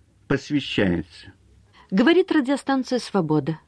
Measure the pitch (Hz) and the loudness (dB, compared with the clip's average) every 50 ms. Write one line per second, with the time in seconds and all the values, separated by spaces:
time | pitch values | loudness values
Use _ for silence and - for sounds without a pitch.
0 | _ _ _ _ _ _ 143 131 - - 147 143 131 - - - 104 92 87 85 | _ _ _ _ _ _ -4 -4 -2 -2 -4 -4 -4 -2 -2 0 0 2 0 -2
1 | 78 - - - - - - _ _ _ _ _ _ _ _ _ - _ 190 190 | -4 -8 -14 -20 -20 -20 -20 _ _ _ _ _ _ _ _ _ -12 _ 0 2
2 | 254 311 349 349 381 - 339 311 247 247 285 262 - - 269 269 247 - 254 233 | 4 4 4 4 2 2 0 0 0 0 -2 -2 -2 -2 -2 -2 -2 -2 -4 -4
3 | - - - 196 165 147 156 151 135 147 160 - - | -4 -2 -2 -2 0 2 0 0 0 -2 -6 -8 -10